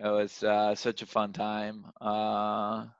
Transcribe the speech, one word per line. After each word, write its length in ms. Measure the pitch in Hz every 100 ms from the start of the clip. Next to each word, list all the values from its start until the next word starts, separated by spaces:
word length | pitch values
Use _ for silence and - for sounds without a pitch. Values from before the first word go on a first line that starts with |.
It 40 | 104
was, 340 | 104 104 -
uh, 300 | 107 104 107 101
such 260 | 123 107
a 40 | 107
fun 260 | 113 104
time. 520 | 98 104 107 104 107 101 -
Uh, 880 | 107 107 107 104 104 104 104 110 113